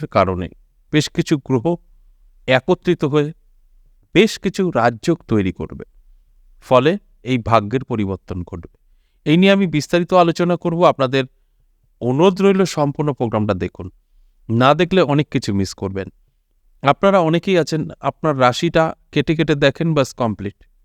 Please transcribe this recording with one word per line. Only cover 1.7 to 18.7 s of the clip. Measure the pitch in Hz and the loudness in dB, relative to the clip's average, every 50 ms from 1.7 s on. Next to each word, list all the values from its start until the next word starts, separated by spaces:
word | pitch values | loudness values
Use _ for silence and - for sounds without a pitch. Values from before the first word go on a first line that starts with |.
| 175 - _ _ _ _ _ _ _ _ _ _ _ _ - - | -4 -6 _ _ _ _ _ _ _ _ _ _ _ _ -2 0
একত্রিত | 131 127 - - 180 - - 180 170 - 165 | 0 0 2 0 -2 -2 0 -2 -2 0 -2
হয়ে | 139 143 151 147 151 160 _ _ _ _ _ _ _ _ _ _ _ _ _ _ _ - | 0 0 0 -2 -2 -6 _ _ _ _ _ _ _ _ _ _ _ _ _ _ _ 2
বেশ | 156 220 214 - - | 2 2 2 0 -4
কিছু | - 196 - - 190 170 | -8 -6 -4 -4 -2 -2
রাজযোগ | - 123 113 120 120 110 - 170 165 - _ - | 0 2 2 2 0 -2 -2 -4 -4 -2 _ -2
তৈরি | 117 104 95 92 | 0 0 0 -2
করবে, | - - 85 - 69 - - _ _ _ _ _ - _ _ _ _ _ _ _ _ - - | -4 -6 -10 -12 -12 -16 -18 _ _ _ _ _ -20 _ _ _ _ _ _ _ _ -10 -2
ফলে | - 131 123 127 151 190 202 _ _ _ _ | 2 4 4 4 4 0 -2 _ _ _ _
এই | - 120 131 120 | -6 -4 -4 -4
ভাগ্যের | 107 110 117 110 104 101 123 131 117 | 0 2 2 2 2 0 -4 -6 -6
পরিবর্তন | - 123 110 101 95 95 - _ - 92 90 | -4 -4 -4 -4 -4 -6 -8 _ -10 -10 -10
ঘটবে। | 87 - - 87 82 - _ _ _ _ _ _ _ _ _ _ - | -10 -10 -12 -14 -14 -16 _ _ _ _ _ _ _ _ _ _ -2
এই | 151 151 | 0 2
নিয়ে | 175 190 196 | 4 4 4
আমি | 196 196 202 | 4 2 2
বিস্তারিত | 170 147 147 - - - 170 175 - 185 | 0 -2 -4 -4 0 -2 -2 0 2 2
আলোচনা | 180 175 170 156 - 175 175 175 | 4 4 2 2 0 0 -2 -2
করব, | 165 - 175 165 170 175 | -2 -4 -4 0 2 2
আপনাদের | 156 - - 135 123 135 135 127 - _ _ _ _ _ _ _ _ _ _ _ _ _ - | 2 2 2 0 0 0 -2 -2 -4 _ _ _ _ _ _ _ _ _ _ _ _ _ -6
অনুরোধ | 113 123 127 143 175 202 180 190 | -4 -2 2 4 4 2 4 4
রইল | 190 196 190 190 190 | 2 2 4 2 0
সম্পূর্ণ | - - 156 147 147 139 - 151 147 | 0 0 -2 -2 -2 -2 -2 -4 -4
প্রোগ্রামটা | 131 - - 113 110 107 107 107 98 | -2 -2 -4 -2 -2 -2 0 0 -2
দেখুন, | 90 95 87 - - 92 90 - _ _ _ _ _ _ _ _ _ _ - | -2 -4 -8 -8 -10 -16 -16 -16 _ _ _ _ _ _ _ _ _ _ -2
না | 113 117 127 135 151 | 0 2 4 4 4
দেখলে | 156 180 170 190 185 | 2 0 0 2 2
অনেক | 151 131 139 151 143 - | 2 2 2 0 0 -2
কিছু | - 131 - - 101 | -4 -4 -2 -2 -2
মিস | 98 95 - - | -2 -2 -4 -6
করবেন। | - 101 95 95 98 95 - _ _ _ _ _ _ _ _ _ _ _ _ _ _ | -8 -8 -8 -6 -8 -10 -10 _ _ _ _ _ _ _ _ _ _ _ _ _ _
আপনারা | - 135 139 - - 196 190 190 | -2 -2 0 2 2 2 2 2
অনেকেই | 165 156 165 170 - 196 185 170 | 2 2 0 -2 0 0 0 0
আছেন, | 151 - 160 156 - 160 - - | 0 -2 -4 -6 -6 -8 -10 -10
আপনার | - 139 - _ - 160 143 131 | -8 -8 -6 _ -4 -2 0 2
রাশিটা | 127 123 123 - 170 170 | 2 0 0 0 -2 -2